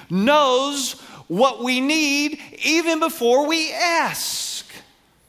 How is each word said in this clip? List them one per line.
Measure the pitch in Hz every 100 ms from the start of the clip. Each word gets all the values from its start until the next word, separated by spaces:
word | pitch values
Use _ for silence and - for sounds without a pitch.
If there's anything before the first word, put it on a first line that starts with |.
| -
knows | 180 226 302 269 254 277 285 247 - - - -
what | 175 262 220
we | 247 254
need | 269 311 294 285 294 302 - -
even | 254 320 330 320
before | 330 - 240 254 294
we | 330 311
ask. | - 339 330 240 156 - - - - - - - _ _ _